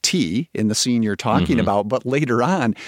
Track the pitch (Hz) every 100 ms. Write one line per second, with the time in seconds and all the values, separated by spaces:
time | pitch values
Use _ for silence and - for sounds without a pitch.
0 | - 185 90 104 165 - 107 107 127 120
1 | 110 98 117 117 180 127 107 101 104 107
2 | 123 139 147 117 127 190 120 -